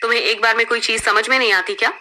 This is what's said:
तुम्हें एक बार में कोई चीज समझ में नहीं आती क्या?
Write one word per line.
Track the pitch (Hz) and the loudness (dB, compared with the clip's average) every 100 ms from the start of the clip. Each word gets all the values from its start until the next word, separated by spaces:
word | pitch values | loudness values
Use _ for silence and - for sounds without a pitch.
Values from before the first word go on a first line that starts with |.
तुम्हें | - 240 | 0 0
एक | 180 220 | 0 0
बार | 226 220 | 2 2
में | 226 | 0
कोई | 233 | -2
चीज | 220 226 | -2 -2
समझ | 220 208 220 | 0 0 2
में | 262 | 0
नहीं | 247 | 2
आती | 190 180 | 0 0
क्या? | 202 226 392 | -2 -2 -4